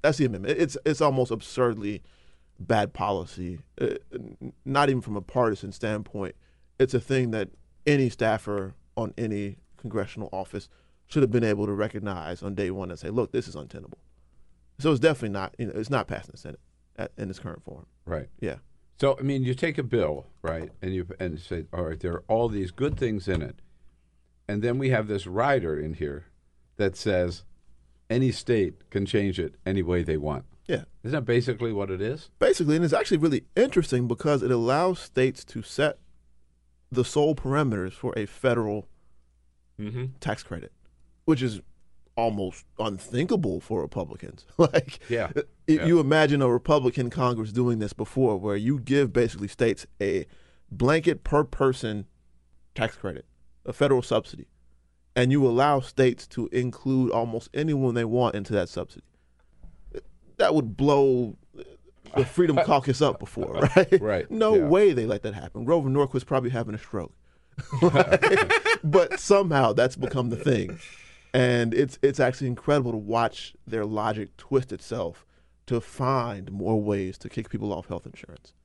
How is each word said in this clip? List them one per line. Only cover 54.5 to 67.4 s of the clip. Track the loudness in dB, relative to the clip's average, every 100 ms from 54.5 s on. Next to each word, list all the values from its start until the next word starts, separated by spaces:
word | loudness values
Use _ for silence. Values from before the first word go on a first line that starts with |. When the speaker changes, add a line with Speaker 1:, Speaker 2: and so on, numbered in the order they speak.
| _ _ _ _ _ _
Speaker 1:
and | 0 4
you | 4
allow | 4 4 4 2
states | 0 2 4 2 -8
to | -8 -4
include | -2 -2 -4 0 2 2
almost | 0 -2 -6 -6
anyone | -4 -2 0 0
they | 0
want | 0 2 2
into | 0 -2
that | -2 -2
subsidy. | -6 -10 -14 _ _ _ _ _ _ -20 -20 -16 -16 -18 -20 -20 2
That | 2
would | 4 0
blow | 0 4 6 4 4 -2 -8 _ -20 -20 -20 _ _ -4
the | -2
Freedom | 0 2 4 4
Speaker 2:
<laughs> |
Speaker 1:
Caucus | 4 2 2 2
up | 2 0
before, | -8 -8 -6
<laughs> | 0 6
right? | 6 6 4
Speaker 2:
Right. | 4 -2 -2
Speaker 1:
No | 2 4
Speaker 2:
Yeah. | 6 6
Speaker 1:
way | 6 6
they | 4
let | 0 -2
that | -4
happen. | -8 -10 -6
Grover | 2 2 4
Norquist | 2 2 0
probably | -2 -2 0
having | -4 -6
a | -8
stroke. | -8 -8 -8 _ _ _